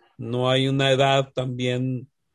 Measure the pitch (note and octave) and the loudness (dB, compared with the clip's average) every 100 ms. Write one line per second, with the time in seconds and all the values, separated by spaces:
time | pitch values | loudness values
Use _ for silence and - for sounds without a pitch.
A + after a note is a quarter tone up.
0 | _ - A#2 B2 B2+ C3 C3+ C3+ C#3 C3 | _ -12 -6 -2 2 2 2 2 2 4
1 | C3+ C#3 C3+ - B2+ B2 B2 B2 C3 B2+ | 4 2 0 -6 -6 -4 -4 -2 -4 -6
2 | B2+ _ _ | -10 _ _